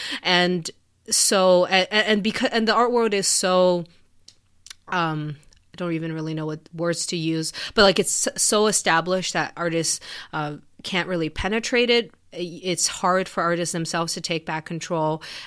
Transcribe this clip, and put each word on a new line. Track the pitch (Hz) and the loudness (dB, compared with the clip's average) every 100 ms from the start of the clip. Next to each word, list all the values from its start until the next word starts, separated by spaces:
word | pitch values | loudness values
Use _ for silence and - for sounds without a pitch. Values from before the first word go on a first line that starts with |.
| - 285 | -8 -6
And | - 180 180 180 160 - _ _ - | 0 2 2 0 -4 -12 _ _ -4
so, | 214 - 202 185 180 180 | 0 2 4 6 6 6
a-, | 190 185 | 2 2
a-, | 214 202 | 2 2
and | 214 | 2
becau-, | 202 - 247 | 0 0 0
and | 233 220 | 0 2
the | |
art | 214 240 | 4 4
world | 240 226 | 2 2
is | 202 190 | 0 0
so, | - 190 185 185 175 165 _ _ _ _ _ _ _ - - - | 0 2 4 4 2 -2 _ _ _ _ _ _ _ -20 -20 -6
um, | 180 165 156 151 143 - - _ | -2 -2 -2 -6 -10 -16 -20 _
I | - | -8
don't | 175 | -4
even | 160 165 | -4 -4
really | 160 156 | -6 -6
know | 156 156 | -6 -6
what | 156 - | -8 -10
words | 165 170 165 - | -4 -2 -2 -4
to | 175 | -4
use, | 160 160 160 - - - | -2 -2 -4 -8 -4 4
but, | |
like, | 202 190 | 6 6
it's | 190 - - | 2 0 -2
s-, | - | 0
so | - 214 214 | 2 4 4
established | - - 165 165 185 175 | 2 2 2 2 -2 -2
that | 175 147 - | -2 -2 -2
artists, | 170 165 160 - - - - | -2 0 0 -4 -8 -16 -10
uh, | 156 151 147 - - | -6 -6 -8 -16 -16
can't | - 185 175 | -6 -4 -2
really | 180 156 | -2 -2
penetrate | - 190 220 226 240 240 | -2 -2 -2 0 2 4
it. | 240 214 _ _ | 2 0 _ _
I-, | - 175 170 | -10 -10 -8
it's | 185 170 - | -4 -2 -2
hard | - 185 185 185 | 0 2 2 0
for | - | -2
artists | 170 170 170 | 0 0 -2
themselves | 175 165 170 170 - | -4 -4 -2 -4 -4
to | |
take | - 165 165 | -4 -4 -4
back | 160 - | -8 -6
control, | 165 - 170 156 156 - - | -8 -4 -2 -2 -2 -8 -16